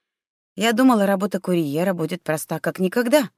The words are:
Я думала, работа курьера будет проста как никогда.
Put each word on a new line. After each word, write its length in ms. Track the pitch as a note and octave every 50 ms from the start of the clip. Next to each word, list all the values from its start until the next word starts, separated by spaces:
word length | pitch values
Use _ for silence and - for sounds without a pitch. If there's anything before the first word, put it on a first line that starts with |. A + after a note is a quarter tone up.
| _ _ _ _ _ _ _ _ _ _ _
Я 180 | - G#3 A#3 A#3
думала, 320 | A3 C4 C4 A#3+ G#3+ G3
работа 340 | G3 G3 F#3+ G3+ G3+ - F#3
курьера 540 | - F#3+ F3+ F3 D#3+ C#3+ C#3 D#3 F3+ G3 F#3
будет 300 | E3+ F#3+ D#3+ F#3 F3 _
проста 360 | - D#3 D#3 - - E3 D#3
как 200 | - E3 D#3+ -
никогда. 500 | F#3+ F#3 - A#3+ A#3+ A#3+ B3 D4+ B3 E3 _